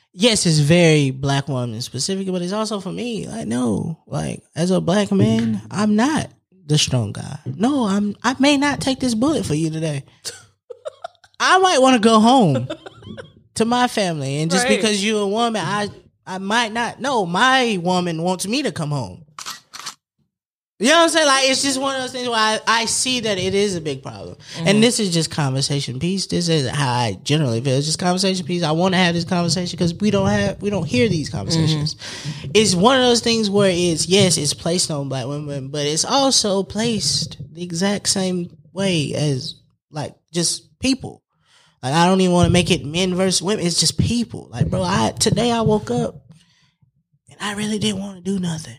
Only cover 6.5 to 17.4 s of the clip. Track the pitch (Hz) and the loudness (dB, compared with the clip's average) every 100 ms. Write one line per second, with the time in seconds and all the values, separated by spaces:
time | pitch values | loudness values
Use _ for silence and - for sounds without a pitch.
6.5 | 190 156 151 - 127 101 - - - 123 | _ 0 0 2 0 -2 -6 -10 -12 -10
7.5 | 135 233 294 214 202 208 - 240 262 269 | -2 0 2 2 0 0 -2 -2 2 4
8.5 | 285 285 269 269 262 254 220 269 302 185 | 4 2 0 -2 0 0 2 2 2 0
9.5 | 151 160 156 156 139 - _ - - - | -2 -2 -2 -4 -4 -8 _ -16 -16 -20
10.5 | _ - - 605 - - _ _ - 254 | _ -20 -16 -16 -14 -18 _ _ -2 2
11.5 | 370 381 302 262 254 220 220 226 262 180 | 4 4 4 6 6 6 6 6 6 6
12.5 | 135 131 - - - - - - _ _ | 2 -2 -10 -16 -20 -18 -16 -18 _ _
13.5 | - 226 247 247 - 185 156 135 143 160 | -4 0 2 0 0 -2 -2 -4 -2 0
14.5 | 185 247 208 220 208 208 214 202 214 233 | 2 2 2 2 0 0 0 -2 0 0
15.5 | 214 170 208 208 - _ _ - 185 196 | -2 -2 -2 -4 -8 _ _ -12 -8 -2
16.5 | 226 233 226 220 - 262 247 180 175 | -2 -2 -4 -6 -4 -2 0 0 2